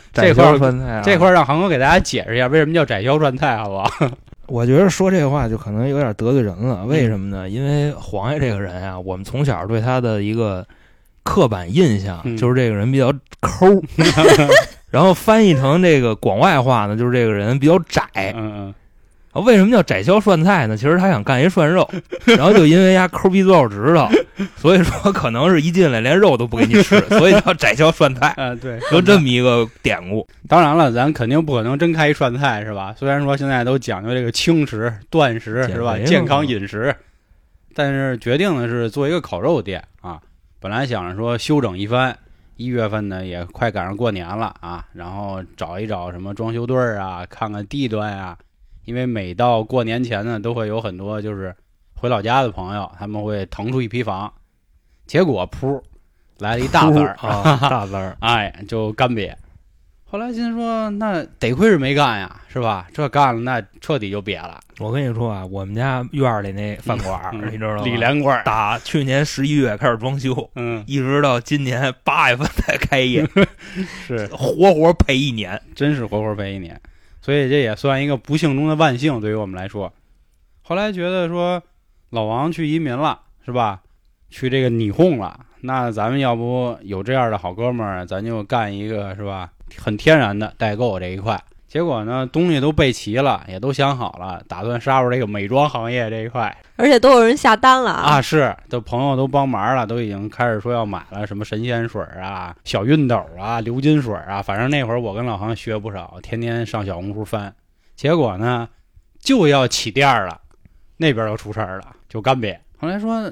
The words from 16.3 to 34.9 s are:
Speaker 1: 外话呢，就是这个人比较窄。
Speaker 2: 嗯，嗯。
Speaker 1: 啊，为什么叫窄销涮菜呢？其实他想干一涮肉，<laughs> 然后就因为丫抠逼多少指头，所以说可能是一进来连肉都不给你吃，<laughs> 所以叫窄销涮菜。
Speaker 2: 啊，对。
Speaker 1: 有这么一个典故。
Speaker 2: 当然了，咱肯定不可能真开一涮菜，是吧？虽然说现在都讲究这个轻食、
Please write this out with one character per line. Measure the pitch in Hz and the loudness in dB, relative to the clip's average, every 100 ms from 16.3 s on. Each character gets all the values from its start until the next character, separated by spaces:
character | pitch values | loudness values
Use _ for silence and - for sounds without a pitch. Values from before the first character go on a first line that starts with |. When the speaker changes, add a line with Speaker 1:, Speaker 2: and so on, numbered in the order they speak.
| 98 | 4
Speaker 1:
外 | 180 147 | 4 4
话 | 127 123 101 | 4 2 2
呢， | 107 | 0
就 | 123 | 0
是 | |
这 | 123 113 | 2 2
个 | |
人 | 101 104 135 | 2 0 2
比 | 139 | 4
较 | 185 | 4
窄。 | 165 156 110 101 95 113 | 2 -4 -4 -4 -6 -6
Speaker 2:
嗯， | 107 104 | -8 -10
嗯。 | 98 98 _ _ _ _ _ | -12 -14 _ _ _ _ _
Speaker 1:
啊， | 135 | 0
为 | 220 214 | 6 6
什 | |
么 | 196 | 6
叫 | 240 | 4
窄 | 160 95 | 4 0
销 | 110 208 | 2 4
涮 | 208 175 | 4 4
菜 | 175 190 113 | 4 2 0
呢？ | 107 | 0
其 | 131 | 2
实 | 175 | 2
他 | 190 | 2
想 | 143 | 2
干 | 101 127 | 0 2
一 | 165 | 2
涮 | 185 151 | 4 4
肉， | 180 - 185 - | 2 0 -4 -10
<laughs> | - - 226 | -2 4 6
然 | |
后 | 175 | 6
就 | 214 156 | 8 8
因 | 170 | 8
为 | 185 | 6
丫 | 185 185 | 4 2
抠 | - 190 | 0 2
逼 | 190 | 4
多 | 185 180 | 6 6
少 | 120 | 4
指 | 101 123 165 | 2 4 4
头， | 127 415 - - 196 - | 4 2 2 -6 -8 0
所 | 151 185 | 4 4
以 | |
说 | 170 - 202 | 4 0 0
可 | 190 127 | 0 0
能 | 113 160 | 2 4
是 | 170 | 4
一 | 160 | 4
进 | 175 165 | 4 4
来 | 117 | 2
连 | 120 175 | 2 4
肉 | 202 123 | 4 4
都 | 120 | 0
不 | 113 | 0
给 | 117 | 4
你 | 208 | 4
吃， | - 202 | 6 4
<laughs> | - 208 | 4 6
所 | 175 | 6
以 | 202 | 6
叫 | 202 | 4
窄 | 170 123 | 2 2
销 | 113 156 | 4 4
涮 | - 147 | 4 2
菜。 | 127 147 139 | 2 -2 0
Speaker 2:
啊， | 127 120 | -6 -6
对。 | 131 117 - | -10 -8 0
Speaker 1:
有 | 165 | 4
这 | 180 202 | 6 6
么 | 135 | 6
一 | 123 | 4
个 | 123 120 113 - | 4 4 0 -2
典 | - 90 90 | -2 -2 -4
故。 | 107 - - - | -6 -8 -14 2
Speaker 2:
当 | 160 | 4
然 | 156 160 | 6 6
了， | 143 | 4
咱 | 117 139 | 2 0
肯 | 147 113 | 0 0
定 | 147 156 | 0 0
不 | |
可 | 123 | -2
能 | 110 139 | -2 0
真 | 170 | 0
开 | 160 151 | 2 2
一 | |
涮 | 151 131 123 | 2 0 0
菜， | 139 107 107 | -2 -2 -6
是 | |
吧？ | 101 95 107 | -8 -10 -6
虽 | 135 | -2
然 | 139 | 0
说 | 139 139 | 0 -2
现 | 139 | -2
在 | 131 | -2
都 | 120 135 | 0 -2
讲 | 117 95 | -2 -6
究 | 107 | -4
这 | 127 | -4
个 | 120 | -4
轻 | - - 165 143 | -2 2 2 0
食、 | 110 117 | -4 -6